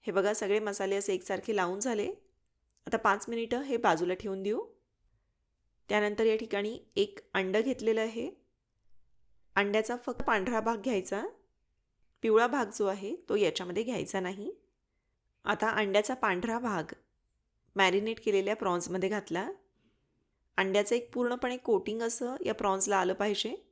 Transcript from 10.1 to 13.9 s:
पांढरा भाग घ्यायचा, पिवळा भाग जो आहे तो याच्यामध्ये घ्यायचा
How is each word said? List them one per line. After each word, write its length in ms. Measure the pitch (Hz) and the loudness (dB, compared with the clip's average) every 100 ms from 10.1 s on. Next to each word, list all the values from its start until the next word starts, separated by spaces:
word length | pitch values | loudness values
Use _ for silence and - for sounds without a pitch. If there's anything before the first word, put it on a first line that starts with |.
| 240 | -4
पांढरा 360 | - 220 190 233 | 0 0 0 -2
भाग 220 | 214 233 | -2 -2
घ्यायचा, 400 | 220 214 185 202 349 - _ _ _ _ _ _ _ _ | -2 -2 -2 -4 -6 -10 _ _ _ _ _ _ _ _
पिवळा 220 | 220 214 240 | 4 6 6
भाग 240 | 277 220 - | 2 -2 0
जो 100 | 202 | -2
आहे 300 | 190 202 330 - | -2 -6 -8 -2
तो 60 | 208 | 2
याच्यामध्ये 480 | 185 - 180 196 | 2 0 -4 -4
घ्यायचा 360 | 226 | -2